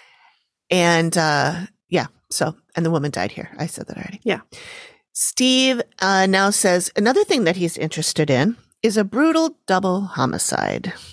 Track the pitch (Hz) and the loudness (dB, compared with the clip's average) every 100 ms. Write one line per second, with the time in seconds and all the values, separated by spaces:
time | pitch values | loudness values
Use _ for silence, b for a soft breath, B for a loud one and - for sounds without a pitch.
0 | B B B B B _ - 180 170 165 | B B B B B _ -2 2 4 2
1 | 165 170 156 147 135 170 190 _ - 175 | 2 0 2 2 0 -4 -10 _ -4 -4
2 | 117 _ - - 151 - _ 170 165 160 | -4 _ -8 -4 -4 -6 _ -2 0 0
3 | 147 - 95 - - - 165 - - - | -2 -4 -6 -6 -12 -8 -8 -8 -12 -12
4 | - 196 233 - - B B B B B | -14 -8 -4 -4 -8 B B B B B
5 | B - - - 254 262 262 240 - - | B -6 -4 0 2 4 2 0 -4 -4
6 | 190 190 190 190 196 202 190 180 180 - | 0 2 4 4 4 2 2 2 0 0
7 | 220 320 415 302 170 185 165 - 156 - | 2 2 2 2 0 0 -2 -2 -6 -4
8 | - - 147 127 185 233 _ _ 226 208 | -4 0 2 4 2 -2 _ _ 0 0
9 | 202 220 320 320 320 - - 185 190 185 | 0 2 2 2 0 -2 -2 0 0 -2
10 | 196 160 131 - - - 50 58 180 - | -2 -2 -2 -2 -4 -2 -2 -4 -6 -12
11 | B | B